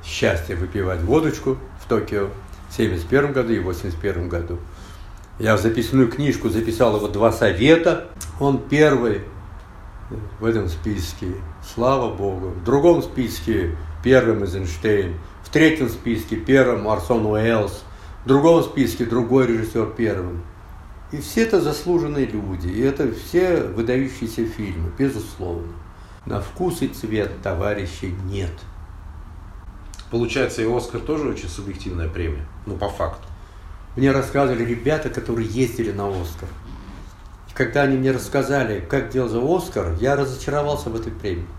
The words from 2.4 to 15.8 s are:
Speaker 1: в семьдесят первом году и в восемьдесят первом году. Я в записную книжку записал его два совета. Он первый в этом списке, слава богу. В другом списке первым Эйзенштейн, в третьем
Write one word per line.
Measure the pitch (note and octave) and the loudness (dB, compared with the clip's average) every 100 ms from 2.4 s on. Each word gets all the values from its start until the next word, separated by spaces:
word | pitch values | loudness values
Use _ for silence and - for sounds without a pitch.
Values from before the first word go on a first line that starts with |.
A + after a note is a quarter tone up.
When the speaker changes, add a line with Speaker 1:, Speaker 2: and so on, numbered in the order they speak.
| - - - | -14 -16 -14
Speaker 1:
в | - | 0
семьдесят | A2 F2+ D#2+ | 0 0 2
первом | C#3 C#3+ | 4 4
году | C3 A#2 | 2 2
и | A2 | 0
в | |
восемьдесят | F2+ F2 G2 E2 | 0 -4 -4 -4
первом | G2+ F2 F2 | -2 -2 -2
году. | E2+ E2 F2 - - - - - - - - | -4 -4 -8 -10 -16 -16 -16 -16 -16 -18 -2
Я | C3 G#2+ | 4 4
в | |
записную | A2 A#2 A2 C3+ A#2+ | 4 2 2 6 6
книжку | - C#3+ A2+ A2+ | 4 0 2 0
записал | A2 A2 A2+ A#2+ G#2+ | 0 0 4 4 4
его | G#2 | 0
два | G2 A2 | 4 4
совета. | G#2 G#2+ F2+ B2+ E3 E3+ E3 - - - - | 6 2 4 8 8 8 2 -4 -12 -12 0
Он | C#3 C3+ | 2 2
первый | - C#3+ D3+ C3+ A#2 G2 - - - - - - - - - A2 G#2+ - | 2 6 8 8 4 0 -4 -12 -14 -16 -16 -18 -16 -16 -12 -10 -10 -2
в | |
этом | A2 A2 F#2 | 0 2 0
списке, | - G#2+ G2 E2 - F#2 F#2+ - - - | -2 -4 -4 -4 -6 -6 -6 -10 -14 -12
слава | - B2 C3+ A#2 | 0 2 4 0
богу. | F#2 G2+ F#2+ F#2 | -2 -4 -2 -6
В | F2+ | -4
другом | F2 C#3 E3 E3+ | 2 6 8 6
списке | E3 - A#2 - - G#2 E2+ D#2+ - - | 2 -2 -4 -2 0 0 0 -4 -8 -4
первым | A#2+ B2+ A2+ G#2+ | 6 6 6 2
Эйзенштейн, | G2 G2 F#2 D#2+ A2 G2+ F2+ E2 - - | 0 -2 -4 -2 2 2 2 -4 -10 -16
в | - | -2
третьем | D3 D#3 D#3 | 6 6 6